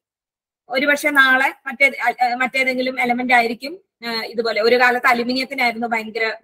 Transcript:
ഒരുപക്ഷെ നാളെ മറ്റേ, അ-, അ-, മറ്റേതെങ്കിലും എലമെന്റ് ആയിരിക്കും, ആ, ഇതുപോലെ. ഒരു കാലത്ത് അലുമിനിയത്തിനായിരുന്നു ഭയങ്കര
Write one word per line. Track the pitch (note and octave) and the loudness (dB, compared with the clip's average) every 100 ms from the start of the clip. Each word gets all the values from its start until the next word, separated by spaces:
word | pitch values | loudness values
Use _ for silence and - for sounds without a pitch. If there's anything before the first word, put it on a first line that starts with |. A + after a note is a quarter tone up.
| _ _ _ _ _ _ - | _ _ _ _ _ _ -8
ഒരുപക്ഷെ | C4 C#4+ C#4+ D4+ | -2 0 0 0
നാളെ | C#4+ C4 C4 C#4 - C#4 | 2 4 4 2 -2 -10
മറ്റേ, | B3 C#4 - | 0 0 2
അ-, | A#3+ A#3 | -2 0
അ-, | B3 B3 | 0 0
മറ്റേതെങ്കിലും | B3+ C4+ C4 B3+ B3+ B3+ | -2 -2 -2 -2 -2 -2
എലമെന്റ് | B3+ A#3+ B3+ | -2 -2 2
ആയിരിക്കും, | B3 A#3 A3+ C4+ F#4 _ _ A#3 | 2 2 -2 -10 -14 _ _ -8
ആ, | A3+ | -6
ഇതുപോലെ. | - A3+ A3+ G#3+ | -6 -4 -2 0
ഒരു | A3+ B3 | 2 4
കാലത്ത് | B3 A#3+ C4 | 4 2 2
അലുമിനിയത്തിനായിരുന്നു | A#3+ A#3 B3+ C4 C4+ A#3+ A3+ A#3 | 2 0 -4 -4 -2 -2 -2 -4
ഭയങ്കര | A3+ A3 A3 A3 G#3+ | -4 -4 -4 -4 -4